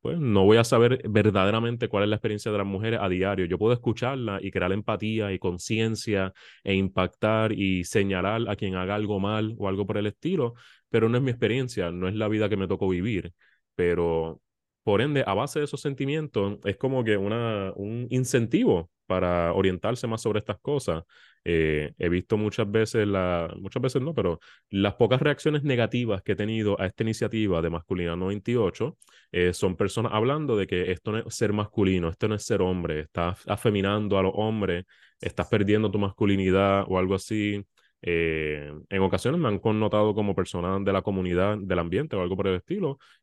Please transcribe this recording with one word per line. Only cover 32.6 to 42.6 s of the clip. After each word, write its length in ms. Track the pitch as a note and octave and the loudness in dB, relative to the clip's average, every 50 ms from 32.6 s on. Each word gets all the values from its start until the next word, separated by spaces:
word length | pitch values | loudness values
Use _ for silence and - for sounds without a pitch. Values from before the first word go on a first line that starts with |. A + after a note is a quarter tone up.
| F#2 | 2
hombre, 380 | F#2 F#2 F2+ E2+ D#2 D2+ D2+ | 0 0 -2 -2 -4 -4 -6
está 300 | D2+ - - F2 E2+ F2 | -6 -6 -4 -2 -2 -2
af-, 200 | G2 - - - | -4 -4 -4 -6
afeminando 640 | G2+ - - A#2 G#2 G2 F#2+ G2 G#2 G#2+ G#2+ G2 G2+ G2 | -4 0 0 0 2 2 2 0 0 0 0 0 2 2
a 40 | F#2+ | 2
los 100 | F#2+ - | 2 2
hombres, 500 | G#2 G#2+ A2 A2 G#2+ G2+ F2+ F2 F2 F#2 _ _ _ - - _ _ | 0 0 -2 0 -2 -2 -2 -2 -4 -6 _ _ _ -20 -20 _ _
estás 280 | - - - - E2+ - | -10 -6 -4 -4 -2 0
perdiendo 420 | A#2 G#2 G2+ G2+ G#2+ G#2+ A2 G2+ | 2 2 2 4 2 2 2 0
tu 80 | G2+ G#2 | 0 0
masculinidad 840 | G2+ G2 - - A2 G2+ G2+ G2 F#2+ F#2 F#2 F#2+ G2 G2 G2 G2 - | -2 -2 -2 0 2 2 2 2 2 4 4 4 4 4 4 2 2
o 120 | - F#2 F#2 | 0 0 0
algo 160 | F#2 F#2+ G2 | 0 0 0
así. 500 | F#2+ - - A2 G#2+ G#2 G#2 G2+ G2+ G2 _ _ _ _ _ _ _ - | -2 -2 -4 -4 -2 -2 -2 -4 -6 -8 _ _ _ _ _ _ _ -4
Eh, 720 | F2 E2+ E2+ E2 D#2+ D#2+ D#2 D#2 D2+ D2+ D2 D2 D2 D2 D2+ - - | 0 0 2 2 2 0 0 -2 -4 -4 -6 -8 -12 -14 -14 -8 -4
en 140 | G2 F#2+ F#2+ | 0 2 2
ocasiones 360 | F#2 G2+ - - A#2+ D#3 F3+ | 4 2 2 0 0 0 0
me 100 | D#3 A2+ | 0 0
han 100 | G#2 F#2+ | 0 0
connotado 560 | - A2+ G#2+ G#2+ A2 G2+ G#2+ G#2+ G#2+ G#2+ G2 | 0 0 0 2 0 2 2 2 2 2 2
como 200 | G#2+ G#2 G2+ F#2 | 0 0 0 0
persona 440 | G2 F#2 - - F2+ E2+ F#2 F#2+ G2 | -2 -2 -4 -4 -4 -2 -2 -2 -2
de 100 | G2 G2+ | 0 0
la 120 | F#2+ F#2+ - | 0 0 0
comunidad, 560 | G#2+ G2 F#2 F#2 F2+ F2 F2+ F#2+ G#2 G#2+ G#2+ | -2 -2 -2 -2 0 2 2 2 2 0 -2
del 200 | G2 F#2 F#2 F2 | -2 -2 -2 -2
ambiente 380 | E2+ E2+ F2 A2+ D#3 D3+ - | 0 0 -2 -4 -4 -4 -4
o 60 | F#2+ F2+ | -4 -2
algo 120 | F2+ F#2+ | -2 -2
por 120 | F#2+ F#2+ | -2 0
el 80 | F#2+ F#2 | 0 0
estilo. 440 | F2+ | -2